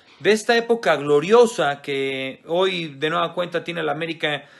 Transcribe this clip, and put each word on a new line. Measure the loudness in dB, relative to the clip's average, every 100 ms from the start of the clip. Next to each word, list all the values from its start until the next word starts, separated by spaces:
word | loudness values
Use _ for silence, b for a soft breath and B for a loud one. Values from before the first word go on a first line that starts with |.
| B B
de | 0
esta | 2 2 0
época | 2 0 2 0
gloriosa | 2 2 6 6 6 4 -2 -2
que | -6 -4 -4 -4 -8 -10 -4
hoy | 0 0 -2 -8 -6
de | -4
nueva | -2 -2
cuenta | -4 -6 -6 -6
tiene | -6
el | -4
América, | -4 -6 -6 -4 -6 B B